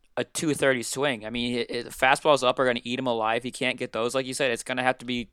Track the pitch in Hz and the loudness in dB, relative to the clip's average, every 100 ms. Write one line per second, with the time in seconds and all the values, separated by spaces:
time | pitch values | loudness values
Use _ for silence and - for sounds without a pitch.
0 | _ - 120 - 160 139 139 131 113 131 | _ -8 -6 -4 -2 2 2 2 -2 -2
1 | 143 117 107 120 120 120 - 120 120 - | -2 -2 -6 -4 -2 -2 -4 -6 -8 2
2 | 131 143 156 139 127 123 127 117 120 127 | 4 6 6 4 4 4 2 0 -2 -4
3 | 131 113 110 117 123 - 127 123 123 110 | -2 -2 0 -2 -4 -4 -4 -2 -4 -2
4 | 120 135 131 127 135 117 - 127 127 127 | -2 -2 -4 -2 0 -2 -4 -2 0 0
5 | 120 123 113 | -2 -6 -6